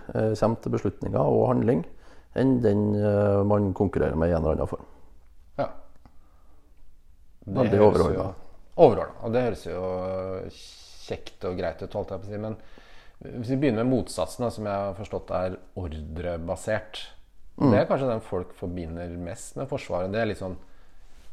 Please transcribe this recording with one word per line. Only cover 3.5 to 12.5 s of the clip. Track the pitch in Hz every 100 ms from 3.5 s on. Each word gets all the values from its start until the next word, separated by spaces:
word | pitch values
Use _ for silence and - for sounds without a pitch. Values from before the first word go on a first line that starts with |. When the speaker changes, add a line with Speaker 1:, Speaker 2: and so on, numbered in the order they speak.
| 104 98
Speaker 1:
konkurrerer | 90 101 - 67 78
med | 85
i |
en | 82
eller | 78 78
annen | -
form. | - - - - - - - - -
Speaker 2:
Ja. | - - - - - - - - - - - - - - - - - - 98
Det | 98
Speaker 1:
Veldig | 113 101
Speaker 2:
høres | 104 90
Speaker 1:
overordnet. | 80 92
Speaker 2:
jo | 95 - - - - -
overordnet, | 151 95 - -
og | 113
det | 117
høres | 120 90 90
jo | 87 92 92 92 92 95 92 90 - - - - - -
kjekt | 95 - - 92
og | 92
greit | 85 -
ut, | -
holdt | 107 90
jeg | 95
på | 98
å |
si, | 104
men | 107